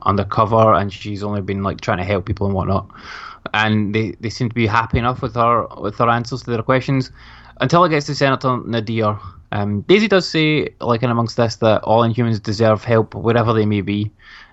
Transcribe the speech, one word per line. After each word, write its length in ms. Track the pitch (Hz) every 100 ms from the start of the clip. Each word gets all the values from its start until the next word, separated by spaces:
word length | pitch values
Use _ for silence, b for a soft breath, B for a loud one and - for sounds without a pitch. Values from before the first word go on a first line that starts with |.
undercover, 720 | - 101 98 - 104 113 110 92
and 180 | 101
she's 300 | - 104 98
only 180 | 104 104
been, 220 | 92 98
like, 180 | 98 -
trying 160 | - 95
to 60 |
help 220 | 92 101 92
people 200 | - 101
and 100 | 95
whatnot. 320 | - 98 - B B B B B -
And 420 | 107 107 107 101 110
they, 160 | 107 -
they 100 | 113
seem 200 | - 123
to 60 | 117
be 120 | 110
happy 300 | 113 113 131
enough 240 | 120 127
with 140 | 127 117
her, 320 | 117 117 - -
with 180 | 101 107
her 100 | 117
answers 340 | 117 117 127
to 80 | -
their 120 | 117
questions 480 | 113 131 127 135 127 B B B B B
until 240 | 131 175 175
it 40 |
gets 180 | 151 147
to 80 | 139
Senator 420 | 139 127 131 123
Nadir. 600 | - 117 107 113 107 101 92 B -
Um, 280 | 104 104 101
Daisy 280 | - 196 220
does 180 | 190 170
say, 460 | 160 156 151 - -
like, 200 | - 117
in 80 | 123
amongst 280 | 117 113 -
this, 200 | 117 -
that 260 | 110 101
all 180 | - 110
Inhumans 420 | 117 113 117 107
deserve 400 | 113 104 110 107
help 320 | - 113 107 104
wherever 380 | 101 117 113
they 120 | 110 104
may 160 | 104
be. 300 | 95 104 104 _ B B B